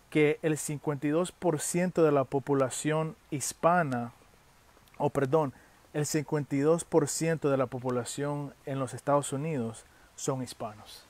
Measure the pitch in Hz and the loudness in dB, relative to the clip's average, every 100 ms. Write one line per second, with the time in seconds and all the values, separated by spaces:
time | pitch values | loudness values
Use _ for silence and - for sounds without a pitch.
0 | _ 156 151 156 160 151 - 147 - 143 | _ 2 2 2 -2 -2 -4 -6 -4 -2
1 | 147 156 180 - 175 151 - 175 180 175 | 0 0 -2 -2 -2 -2 -2 0 0 4
2 | 160 143 131 139 127 139 127 - 151 156 | 4 4 2 -2 0 2 2 0 -2 0
3 | 160 - _ 143 - - 165 175 151 123 | -2 -8 _ -6 -6 2 4 4 2 -2
4 | 120 - - _ _ _ _ _ - - | -4 -12 -20 _ _ _ _ _ -20 -4
5 | 143 139 135 160 143 - - _ - 151 | -2 0 2 2 0 -6 -20 _ -8 -4
6 | 147 160 139 151 139 139 147 170 - 165 | -2 -2 -2 -4 -2 0 2 2 4 2
7 | 143 - 165 160 147 135 127 127 127 123 | 2 0 -2 0 0 2 0 -2 -2 -2
8 | 117 - 143 147 139 - - 135 127 123 | -4 -6 -4 -4 -8 -12 -8 -6 -6 -4
9 | - 143 - 135 156 147 113 113 - - | 2 2 2 -4 -2 -2 -4 -6 -20 -20
10 | - - - 131 123 - 113 104 - - | -20 -6 -4 -4 -6 -8 -10 -12 -20 -20